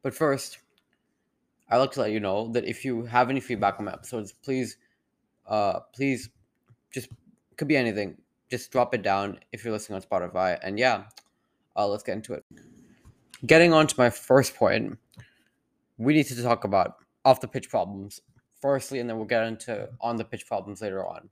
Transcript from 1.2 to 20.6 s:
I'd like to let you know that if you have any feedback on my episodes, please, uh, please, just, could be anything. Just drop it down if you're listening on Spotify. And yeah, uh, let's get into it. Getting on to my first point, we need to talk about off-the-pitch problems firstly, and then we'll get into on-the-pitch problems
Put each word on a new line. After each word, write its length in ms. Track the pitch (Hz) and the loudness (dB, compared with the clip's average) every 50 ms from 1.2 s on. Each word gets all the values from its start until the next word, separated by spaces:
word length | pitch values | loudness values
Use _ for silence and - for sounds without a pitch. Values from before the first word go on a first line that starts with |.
| _ _ _ _ _ _ _ _ _ _ | _ _ _ _ _ _ _ _ _ _
I'd 100 | 113 123 | 2 2
like 120 | 135 135 | 2 2
to 80 | - 143 | 0 -2
let 120 | 113 107 | -2 0
you 80 | 107 110 | 0 -2
know 260 | 104 95 95 104 117 113 | 0 0 -2 -2 -2 -2
that 120 | 117 120 - | -2 -2 -2
if 200 | - 117 - - | -2 -8 -6 -6
you 180 | 135 123 113 120 | -6 -6 -6 -6
have 220 | 117 117 123 127 120 | 0 2 2 2 4
any 120 | 135 135 | 0 -4
feedback 400 | - - 123 98 104 98 95 - | -4 -4 -4 0 0 0 0 -2
on 60 | 104 | -10
my 60 | 98 | -10
episodes, 380 | 87 - - - 127 113 104 98 | -10 -12 -14 -10 -10 -10 -10 -10
please, 460 | _ _ _ - 131 131 123 110 - _ _ _ _ _ _ _ _ _ _ _ _ _ _ - | _ _ _ -6 -4 -4 -4 -6 -10 _ _ _ _ _ _ _ _ _ _ _ _ _ _ -4
uh, 320 | 104 107 104 98 90 - - _ | -2 0 2 0 0 -2 -6 _
please, 380 | _ 120 135 139 131 113 - - _ _ _ _ _ _ _ _ _ _ _ _ | _ -4 -2 -2 -2 -2 -6 -16 _ _ _ _ _ _ _ _ _ _ _ _
just, 160 | - 131 - - - _ _ _ _ _ _ _ _ | -12 -12 -12 -12 -20 _ _ _ _ _ _ _ _
could 100 | - 156 | -8 0
be 100 | 139 151 | 2 2
anything. 400 | 135 123 113 101 104 104 90 - _ _ _ _ _ _ _ | 2 2 2 0 -2 -4 -4 -8 _ _ _ _ _ _ _
Just 220 | 127 120 - - | -8 -8 -8 -2
drop 240 | - 131 123 - - | 2 2 2 2 0
it 80 | 113 | -2
down 380 | 95 104 98 98 101 101 - - _ _ | 0 0 0 0 0 -4 -6 -10 _ _
if 140 | - 110 107 | -16 -10 -6
you're 80 | 120 | -6
listening 240 | 107 107 - - 104 | -6 -6 -6 -8 -10
on 60 | 95 | -10
Spotify. 540 | - _ 104 92 90 85 - 90 95 92 87 - | -6 _ -2 -2 -2 -2 -2 0 0 0 0 -2
And 160 | - 92 101 107 | -4 -6 -2 2
yeah, 280 | 123 127 113 98 95 104 _ - _ _ _ _ _ _ _ _ _ _ _ | 2 2 2 0 -4 -14 _ -20 _ _ _ _ _ _ _ _ _ _ _
uh, 140 | - 104 101 | -2 -2 -2
let's 160 | 101 107 - | -2 -4 -6
get 80 | - | -8
into 220 | 90 107 110 - 101 | -8 -8 -8 -10 -12
it. 100 | - - _ - - - - - - - _ _ _ _ - _ _ _ _ - - - | -12 -12 _ -20 -20 -20 -20 -20 -20 -20 _ _ _ _ -20 _ _ _ _ -16 -12 4
Getting 280 | 113 151 160 170 170 | 6 8 8 8 8
on 160 | 160 156 156 147 | 8 6 4 4
to 60 | - - | 4 4
my 120 | 123 120 | 4 2
first 440 | 113 - - - 131 139 131 - - | 2 -2 0 4 6 6 6 4 0
point, 420 | - 113 98 104 110 110 101 - - _ _ _ - - _ _ _ _ _ _ _ _ _ _ _ _ _ _ - | 2 2 2 2 0 -2 -4 -8 -12 _ _ _ -20 -20 _ _ _ _ _ _ _ _ _ _ _ _ _ _ -2
we 160 | 113 135 151 | 0 4 4
need 120 | 156 143 | 4 2
to 140 | - 123 120 | 2 -4 -4
talk 220 | 120 123 117 113 | 0 0 0 0
about 360 | - 101 101 95 87 - - _ _ _ _ _ _ | 0 0 2 2 2 0 -4 _ _ _ _ _ _
off-the-pitch 440 | 135 131 - - 110 - 135 123 - | 4 4 4 2 -8 -8 -10 -8 -2
problems 520 | - 113 87 95 101 98 98 101 - - _ _ _ _ _ _ _ _ | -2 -2 -2 -2 -6 -12 -14 -14 -16 -20 _ _ _ _ _ _ _ _
firstly, 400 | - 143 139 135 - - 139 127 | -2 0 0 0 -2 -6 -8 -6
and 100 | 120 120 | -6 -6
then 60 | 113 | -6
we'll 100 | 110 110 | -6 -2
get 180 | 104 120 113 113 | 0 2 2 2
into 440 | 113 113 110 - - 113 104 104 - 123 - | 0 -4 -10 -8 -8 -8 -8 -8 -10 -10 -6
on-the-pitch 460 | - 120 117 113 113 - - 104 - | -4 -4 -2 -4 -6 -6 -10 -12 -8
problems 340 | - 113 101 | -6 -6 -6